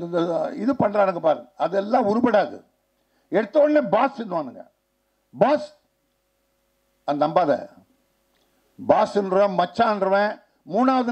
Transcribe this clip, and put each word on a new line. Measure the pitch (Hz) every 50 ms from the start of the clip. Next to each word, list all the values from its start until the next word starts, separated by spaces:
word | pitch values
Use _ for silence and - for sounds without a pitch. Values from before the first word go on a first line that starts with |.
| 175
இந்த | 170 175 170 170 180 165 156 156 - - - 208
இது | 262 277 - -
பண்றானுங்க | 208 202 208 196 190 175 170 156
பாரு, | 156 143 - - - _ - 147
அதெல்லாம் | 170 185 196 196 208 254 233 214 202
உருப்படாது. | 214 240 240 240 208 202 165 147 143 - - _ _ _ _ _ _ _ _ _ _ _ _ -
எடுத்த | - 202 214 - - 302 285
உடனே | 302 302 302 254 180 185
பாஸ்ன்னுவானுங்க. | 220 262 269 - - 233 190 180 160 143 123 107 92 - _ _ _ _ _ _ _ _ _ _ _ _ _ -
பாஸ், | 127 208 254 302 294 - - - _ _ _ _ _ _ _ _ _ _ _ _ _ _ _ _ _ _ _ _ _ _ _ _ _ -
அது | 143 143 143 147
நம்பாத. | 151 156 180 170 143 127 113 - - - - _ _ _ _ _ _ _ _ _ _ _ _ _ _ _ _ _ _ _ -
பாஸ்ன்றவன் | - - 151 190 185 - - 202 196 190 180 196 202 196 185 170
மச்சான்றவன் | 180 175 - 226 233 226 208 202 190 190 196 202 208 214 - - _ _ _ _ - - 180
மூணாவது | 226 254 262 262 254 240 240